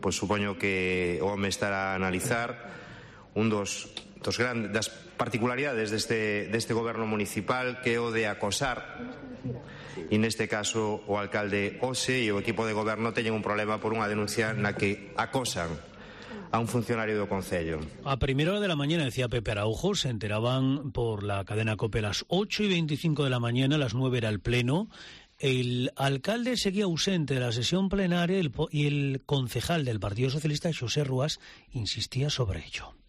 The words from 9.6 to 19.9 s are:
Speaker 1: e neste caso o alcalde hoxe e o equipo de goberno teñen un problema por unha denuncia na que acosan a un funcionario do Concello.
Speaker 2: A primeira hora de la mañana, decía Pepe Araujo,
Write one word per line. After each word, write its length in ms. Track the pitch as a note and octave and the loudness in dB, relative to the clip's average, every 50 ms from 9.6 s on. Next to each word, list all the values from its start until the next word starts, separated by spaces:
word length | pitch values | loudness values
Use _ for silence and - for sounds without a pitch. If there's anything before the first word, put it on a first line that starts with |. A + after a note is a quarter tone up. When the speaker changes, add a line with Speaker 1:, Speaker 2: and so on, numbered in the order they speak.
| - - - - - - - | -10 -14 -16 -16 -14 -12 -10
Speaker 1:
e 240 | - E2+ - A2 G#2+ | -10 -4 0 2 2
neste 240 | G#2+ A2+ A2 - A2 | 4 2 2 -2 -2
caso 560 | G2+ A2+ G#2+ G#2 G2 - A2+ A2 G#2 G#2+ G#2 - - | 0 0 -2 -2 0 0 0 0 0 0 -2 -2 -2
o 80 | G2+ | -2
alcalde 640 | G#2 G2+ G2 - G#2+ G#2 G2+ G2 G2+ G2 G#2 - - | -2 -2 -2 -2 -2 0 0 0 0 0 0 -2 -2
hoxe 400 | - B2+ C3 B2 - - C3 B2+ | -2 -2 -2 -2 0 0 2 2
e 80 | A#2+ G#2+ | 2 2
o 80 | G2+ | 2
equipo 320 | G2+ G2 A2+ G#2+ F2+ A2+ A2 | 2 0 0 0 0 0 0
de 80 | G#2+ | 0
goberno 400 | G#2 G#2+ G#2+ A2 G#2 A2+ A#2 G2+ | 0 0 0 0 0 -2 -2 0
teñen 160 | - A#2+ A2 A2+ | 0 0 0 0
un 80 | G#2+ | 0
problema 400 | G2 G2 G#2 G#2 G#2+ G#2 G#2+ G#2+ | 0 0 0 0 2 0 0 0
por 160 | G#2+ A2 A2 | 0 0 0
unha 80 | A2+ G#2+ | 0 0
denuncia 480 | G#2 G#2 G#2+ G#2 G#2 - A#2 A2+ A2 A2+ | 0 0 0 0 0 0 0 0 0 0
na 240 | - G2+ G#2 G2+ | 0 0 0 0
que 400 | - G#2+ G2 G2+ - - - - | 2 0 0 0 -2 -6 -8 -4
acosan 560 | - A2+ - - C3+ B2 - - F#2+ E2+ E2 D#2+ D#2 - - - - - - - - - - - - F#2+ - - | -4 -2 0 0 0 0 0 -2 -2 -2 -2 -4 -6 -8 -14 -18 -18 -18 -18 -16 -16 -14 -14 -12 -12 -8 -2 0
a 80 | A2+ | 0
un 80 | A#2 A2 | 0 2
funcionario 480 | - B2 A2+ G#2 A#2+ A2+ A2+ A2 G#2+ | 0 0 2 2 0 0 2 0 2
do 80 | G#2+ G2+ | 0 0
Concello. 560 | G2 G2+ F#2+ F#2 - F#2 F2 E2 D#2+ E2 D2+ D2+ D2+ - - - | 0 0 -2 -2 -2 -2 -2 0 -2 -2 -4 -4 -8 -10 -8 -4
Speaker 2:
A 160 | C#3+ C#3 B2+ | -4 -2 0
primeira 320 | - - C3+ C3+ D3+ E3 G3 | 0 0 2 2 2 2 2
hora 80 | G#3 | 0
de 80 | G#3 F#3+ | 0 0
la 80 | E3+ | 0
mañana, 320 | C#3+ C#3+ C#3+ E3 E3+ D3+ B2+ | 0 0 0 2 2 0 0
decía 240 | - B2+ B2+ A#2+ A#2 | 0 -2 -2 0 0
Pepe 240 | A#2+ G2+ - G#2+ | -2 -2 -2 -2
Araujo, 400 | G2+ G#2 A2 A2 - - F#3 | 0 0 0 0 0 0 0